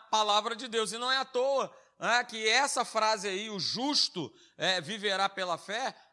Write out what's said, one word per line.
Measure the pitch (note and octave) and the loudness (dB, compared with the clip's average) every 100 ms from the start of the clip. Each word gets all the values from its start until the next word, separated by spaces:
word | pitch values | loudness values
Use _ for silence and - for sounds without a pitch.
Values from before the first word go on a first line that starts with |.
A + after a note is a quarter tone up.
| - | 0
palavra | G#3+ G#3 G#3 G#3+ A3+ | 2 4 2 2 -6
de | B3+ | -4
Deus. | A3+ G#3 | -2 -2
E | A3+ | -4
não | B3 | -2
é | C4 | -2
à | C4 | -2
toa, | B3 C4 C4+ F#3+ - _ _ | 0 0 0 -2 -6 _ _
né, | F3 A#3+ | 2 2
que | A#3+ A3 A3 | 0 -2 2
essa | A#3+ C#4 C#4+ A3+ | 4 4 0 -2
frase | A3 G#3+ G#3+ G3+ | 2 2 2 -2
aí, | F#3+ A3 | -4 -4
"o | G3+ | -4
justo, | C#3 G3+ C#4 C#4 - F3+ C3 - - - | -4 -2 0 2 0 -2 -6 -10 -20 -4
é, | D#3+ F#3 | 0 0
viverá | D#3 G#3+ G3+ F#3+ G3 | -2 -4 -2 0 0
pela | F#3+ F3+ D#3+ | -2 -4 -4
fé", | - A3 B3+ - _ | -4 -6 -6 -8 _